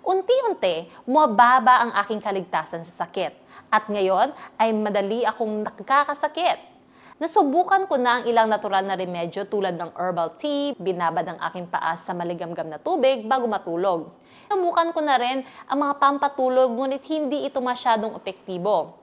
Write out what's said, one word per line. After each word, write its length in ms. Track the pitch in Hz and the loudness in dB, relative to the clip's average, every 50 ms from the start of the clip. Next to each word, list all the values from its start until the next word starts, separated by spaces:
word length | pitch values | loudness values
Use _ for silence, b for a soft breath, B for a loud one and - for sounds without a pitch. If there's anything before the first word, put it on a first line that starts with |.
Unti-unti, 880 | _ 415 370 381 370 - 494 523 523 466 370 - - 185 170 160 170 B B B B | _ 2 0 0 2 2 2 2 2 0 -2 0 0 0 0 -2 -6 B B B B
mababa 800 | - 254 302 311 277 214 196 240 240 254 262 226 254 254 247 240 | 0 4 4 4 4 6 6 6 8 8 6 6 6 6 6 4
ang 80 | 233 214 202 | 2 0 -2
aking 160 | 202 - 226 214 202 | -2 -2 -4 -6 -4
kaligtasan 560 | 214 202 196 180 - - 165 156 - - 170 | -4 -4 -4 -4 -2 -4 -4 -4 -4 -8 -10
sa 240 | 165 165 - - 180 | -10 -12 -8 -8 -8
sakit. 320 | 170 - 196 180 147 - - - B B B B B | -6 -4 -4 -4 -4 -6 -12 -20 B B B B B
At 240 | - 214 - - 208 | 0 0 0 0 -2
ngayon 400 | 208 190 185 190 185 220 269 302 B B B B | 0 2 2 4 2 2 0 -2 B B B B
ay 160 | _ 220 226 220 | _ 0 2 2
madali 480 | 214 214 214 190 202 196 196 214 233 226 208 | 0 0 0 0 0 0 0 -2 -2 -2 -2
akong 400 | 214 - 233 220 214 214 214 - | -2 -2 -4 -4 -4 -4 -6 -6
nakakasakit. 960 | - - 202 - 269 269 285 - - 285 - 294 302 320 349 339 - - - - - _ _ B B B B B B B | -8 -12 -4 0 2 2 2 0 -2 -4 -4 -4 -2 0 0 0 0 -2 -6 -20 -20 _ _ B B B B B B B
Nasubukan 640 | 294 330 - 440 370 285 262 339 359 - - 392 381 | -8 0 2 2 2 4 4 2 2 4 2 0 2
ko 160 | 381 320 269 | 0 -2 0
na 220 | 247 247 240 247 233 | 2 2 0 0 0
ang 20 | |
ilang 240 | 233 233 233 226 220 | 0 4 4 4 4
natural 400 | 214 208 214 208 196 190 190 196 | 2 -2 -2 -2 -2 0 0 0
na 80 | 196 | -2
remedyo 480 | 180 185 180 180 175 170 175 165 202 202 202 - | -4 -4 -4 -4 -6 -6 -6 -6 -8 -8 -4 -2
tulad 240 | 208 196 190 175 | -2 -2 -2 -2
ng 160 | 165 175 165 - | -4 -8 -10 -8
herbal 480 | - 175 185 185 170 220 165 226 - | -6 -4 -4 -2 -2 -2 -4 -4 -6
tea, 320 | - 302 294 285 285 285 269 - | -6 -4 -2 -2 -2 -4 -4 -4
binabad 480 | 175 190 185 175 175 165 160 175 165 180 | -4 -4 -2 0 -2 -2 0 -2 -4 -4
ang 100 | 165 - - 165 - | -6 -8 -8 -8 -6
aking 160 | 185 175 175 | -8 -10 -6
paa 240 | - 180 - 160 165 | -6 -4 -4 -4 -4
sa 240 | 175 - - 185 | -6 -6 -8 -6
maligamgam 560 | 175 175 170 175 170 180 170 170 165 160 160 160 | -6 -4 -4 -4 -6 -6 -8 -8 -8 -8 -8 -8
na 80 | 151 | -8
tubig 480 | - 302 359 339 254 262 269 247 214 220 | -4 -2 0 2 2 2 2 2 0 -2
bago 160 | 262 262 240 | -2 0 0
matulog. 640 | 233 214 190 - - 165 170 180 196 180 170 151 170 - B B B B B B B | -2 -4 -4 -4 -4 -4 -2 0 0 0 -2 -4 -8 -16 B B B B B B B
Subukan 480 | 415 392 359 349 339 339 330 330 339 | -2 0 0 0 2 0 0 0 0
ko 80 | 330 302 | -2 0
na 160 | 302 277 254 | 2 2 2
rin 240 | 240 247 262 269 254 B B B B B | 2 0 -2 -4 -6 B B B B B
ang 80 | 247 | -2
mga 240 | 277 294 294 285 285 | -2 0 -2 0 2
pampatulog 720 | - 277 285 285 294 285 285 - 262 254 254 254 262 254 233 | 2 2 2 2 -2 -2 -2 0 -2 2 4 4 4 2 2
ngunit 320 | 226 269 269 262 277 269 - 311 | -2 -2 -4 -4 -6 -6 -4 -4
hindi 320 | 311 302 269 254 294 269 | -2 -2 -2 -2 -2 -4
ito 160 | 277 - 269 | -4 -4 -4
masyadong 560 | 247 254 247 240 - 254 226 220 208 220 - | -2 -2 -4 -2 0 0 0 2 0 -4 -8
epektibo. 800 | - - - 190 - _ - 185 180 175 202 208 175 151 160 - - | -8 -10 -10 -12 -12 _ -10 -8 -4 0 0 2 0 0 -2 -10 -20